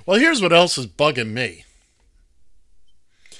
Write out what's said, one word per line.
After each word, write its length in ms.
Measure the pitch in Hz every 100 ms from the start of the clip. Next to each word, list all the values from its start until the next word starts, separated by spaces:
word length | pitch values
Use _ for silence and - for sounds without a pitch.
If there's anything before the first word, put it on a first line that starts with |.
| -
Well, 120 | 208
here's 220 | 330 277
what 140 | 180
else 240 | 170 175 -
is 80 | 113
bugging 460 | - 147 123 110
me. 320 | 113 113 - - _ _ _ _ _ _ _ - - - - - - _ _ - -